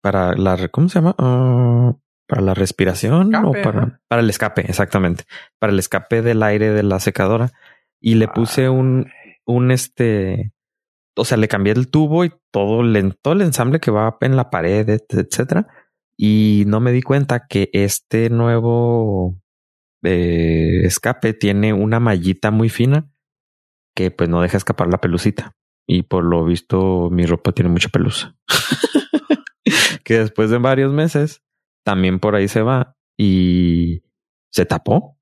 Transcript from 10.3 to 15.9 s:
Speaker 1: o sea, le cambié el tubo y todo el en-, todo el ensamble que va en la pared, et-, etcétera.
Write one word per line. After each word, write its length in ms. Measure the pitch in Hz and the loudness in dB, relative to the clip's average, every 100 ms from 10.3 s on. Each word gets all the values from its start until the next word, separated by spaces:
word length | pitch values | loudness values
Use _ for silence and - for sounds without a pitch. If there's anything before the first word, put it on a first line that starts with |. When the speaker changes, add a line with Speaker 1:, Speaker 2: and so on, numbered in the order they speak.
| 95 107 _ _ _ _ _ _ - | -4 -6 _ _ _ _ _ _ -6
Speaker 1:
o 80 | |
sea, 120 | - 120 | 0 0
le 100 | 107 | 0
cambié 240 | 104 98 | 0 0
el 140 | 110 127 | 0 0
tubo 360 | 151 151 160 | 0 2 0
y 80 | 175 _ _ | -2 _ _
todo 300 | 104 101 113 | -4 -2 0
el 160 | 120 107 | 2 2
en-, 180 | 95 - | 0 -2
todo 140 | 139 | -2
el 80 | 185 | 0
ensamble 360 | 180 131 120 156 | 0 0 0 0
que 100 | - | 0
va 240 | 104 110 - | 0 -2 -2
en 140 | 135 131 | 0 0
la 140 | 120 | 0
pared, 380 | 92 85 101 107 | -4 -2 0 0
et-, 240 | 107 _ | -2 _
etcétera. 540 | - - - 131 175 214 _ _ | -4 -4 -4 -2 -2 -2 _ _